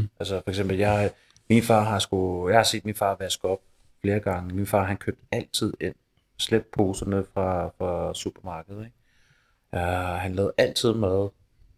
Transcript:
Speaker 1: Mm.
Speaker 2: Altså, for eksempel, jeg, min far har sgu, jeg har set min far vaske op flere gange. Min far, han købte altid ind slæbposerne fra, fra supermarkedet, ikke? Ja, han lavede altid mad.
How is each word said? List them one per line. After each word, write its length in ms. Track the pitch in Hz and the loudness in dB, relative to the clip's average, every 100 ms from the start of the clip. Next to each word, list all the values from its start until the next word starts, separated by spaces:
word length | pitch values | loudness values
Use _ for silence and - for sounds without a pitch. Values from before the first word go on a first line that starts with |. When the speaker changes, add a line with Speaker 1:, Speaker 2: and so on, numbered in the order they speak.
Speaker 1:
Mm. 80 | 104 - | 4 -4
Speaker 2:
Altså, 220 | 98 95 | -6 -4
for 60 | 95 | -2
eksempel, 280 | 95 98 95 | -2 0 2
jeg, 340 | 104 104 104 - _ _ - | 4 4 2 -2 _ _ 4
min 140 | 113 | 4
far 200 | 113 110 | 6 4
har 160 | 107 104 | 4 0
sgu, 500 | - 95 92 90 90 | 0 0 0 0 4
jeg 80 | 110 | 4
har 60 | |
set 220 | 110 110 107 | 4 0 -6
min 100 | 104 | -2
far 200 | 101 98 | -2 -2
vaske 280 | 92 - 92 | -4 -4 -2
op 140 | 95 _ _ _ _ | -4 _ _ _ _
flere 180 | 101 104 | -2 0
gange. 360 | 101 90 90 92 | 0 -4 -4 -4
Min 100 | 98 | 0
far, 180 | 104 | 0
han 140 | 95 101 | 0 -2
købte 240 | - - _ | -6 -8 _
altid 420 | 120 - - 107 - | -6 -4 -4 -2 -2
ind 140 | 87 - _ _ _ - | -6 -8 _ _ _ -10
slæbposerne 840 | - 110 - - 98 98 101 98 95 | 0 0 0 0 0 0 -2 -2 -2
fra, 340 | - 92 90 85 - | -2 0 -2 -4 -6
fra 360 | 92 85 82 | -4 -4 -4
supermarkedet, 680 | 85 95 - 95 82 80 101 | -6 -8 -10 -12 -12 -12 -16
ikke? 160 | 113 _ _ _ _ _ _ _ _ | -16 _ _ _ _ _ _ _ _
Ja, 140 | 90 87 90 90 87 | -4 -2 -2 -4 -4
han 200 | 95 92 | -4 -2
lavede 180 | 98 - | 0 0
altid 360 | 127 - 120 | 0 0 0
mad. 360 | 113 101 95 101 - _ _ - | 0 0 0 -2 -6 _ _ -20